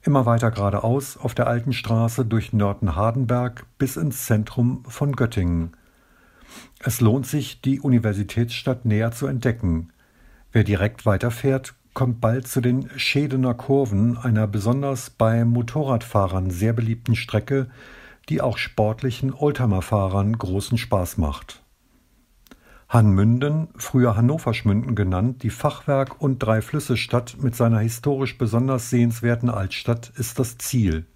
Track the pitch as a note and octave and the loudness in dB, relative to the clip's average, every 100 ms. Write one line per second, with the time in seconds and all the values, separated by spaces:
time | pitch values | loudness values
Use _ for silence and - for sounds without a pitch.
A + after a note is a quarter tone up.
0 | - C#3+ A#2+ A#2 A#2+ A2 G2+ G2+ A2+ C3 | 2 2 4 4 2 2 0 0 0 0
1 | C3+ - B2 - A#2+ A#2+ A#2+ A#2+ - A#2 | -2 -8 -6 -2 0 0 -2 -4 0 2
2 | A#2 A#2 A#2+ A2+ - A2 G2+ G2+ F#2+ F2 | 2 0 0 0 0 0 0 0 -2 0
3 | A2 A#2 A#2+ B2 B2 A#2+ - _ C3+ D#3 | 0 0 0 0 -2 -6 -20 _ -4 -2
4 | D#3+ A#2 - G#2+ G#2+ - A#2+ B2+ - - | -4 -4 0 0 0 0 0 0 -10 -4
5 | C#3+ C3 A#2 G#2 F2 E2+ E2 - _ _ | -2 0 0 0 0 0 -2 -10 _ _
6 | _ _ _ _ - - - _ - A2+ | _ _ _ _ -20 -20 -20 _ -6 2
7 | A2+ B2+ C3 D3+ C3+ - C3 C#3 C#3+ B2 | 4 2 0 -4 -4 -6 -2 -2 2 2
8 | A2 G2+ G2 - A#2 - - A#2+ A#2 G#2+ | 2 -2 -2 -2 -2 -2 -4 -2 0 0
9 | A2+ - C#3 C3 A#2+ A2+ F#2+ E2 E2 _ | 0 -2 -4 -2 -2 0 0 -2 -4 _
10 | _ _ - - _ A2+ F#2+ G2+ G2+ - | _ _ -20 -20 _ 0 2 2 0 0
11 | - F#2+ A#2+ A#2 C#3 C3+ C3+ - _ - | 0 2 0 -2 0 0 -4 -20 _ -2
12 | B2+ A#2 A2+ B2 - - A#2+ B2 C3+ C3+ | -2 2 0 0 -2 0 2 0 -2 -6
13 | - C#3 D3 C3 B2+ A#2+ - C3+ C3 G2 | -2 0 0 0 0 -2 0 2 2 2
14 | A2+ A#2+ B2 G#2+ G#2+ G#2 G#2 C3 C#3 C3 | 2 0 0 2 2 0 0 0 0 -4
15 | - _ A2 A2+ A#2 A#2+ A#2+ D#3 C#3 A#2+ | -8 _ 2 4 2 2 0 -2 0 0
16 | - G#2 F#2+ F#2+ F#2 F2 G#2+ A2+ A2+ A2+ | 0 0 2 0 -2 -2 -2 0 -2 -4
17 | - A2+ - A2 - C#3 B2+ - - - | -2 -2 0 -4 0 -2 -2 -10 -20 -20
18 | - - - D#3 C3 G#2+ - - G#2+ A2+ | -20 -20 -6 -2 -2 -2 -6 0 0 0
19 | C3 A2+ C3+ C3 D3 - B2 F#2+ - G#2+ | -4 -2 -4 0 0 2 2 0 0 0
20 | G2 G2 G2+ A2+ F#2 F#2+ - A#2+ - G2+ | 2 0 0 -2 -2 -4 -2 -4 0 -2
21 | F2 - D2+ D2 - - _ _ _ _ | 0 -2 -2 -4 -12 -20 _ _ _ _
22 | _ _ _ _ _ - _ - _ A#2+ | _ _ _ _ _ -20 _ -20 _ 6
23 | G#2+ F#2+ G#2+ A#2+ C#3+ D#3 D#3+ - - B2+ | 6 6 4 4 2 0 -4 -8 -2 2
24 | B2 G#2 A#2+ D#3+ - A2+ G#2+ G2+ C3 G#2+ | 4 4 2 2 -2 0 2 0 0 0
25 | F#2+ F#2 A2+ B2 A2+ - A#2+ - - C#3 | 0 2 0 -2 -6 -2 -4 -4 -2 0
26 | C3+ - C#3+ C3 A2 A2 G#2+ D3+ - A#2 | -2 -2 -2 -2 0 0 0 -6 -2 -2
27 | - A#2+ A#2 - C3 - A#2 A2 A2+ A#2 | 0 -2 -4 -4 -4 0 2 2 0 -2
28 | D3 C3+ C3+ - A#2 A#2 C3 C3 A#2+ B2 | -2 -2 -2 -2 0 0 0 -2 0 2
29 | A#2+ A#2 A#2+ A#2 A#2+ A2 G2 - - A#2 | 2 2 -2 0 0 -2 -6 -6 -4 -4
30 | - - A#2 - B2 - - B2+ G2+ D#2+ | -4 -8 -8 -4 -4 -4 -4 2 2 0
31 | E2 | -6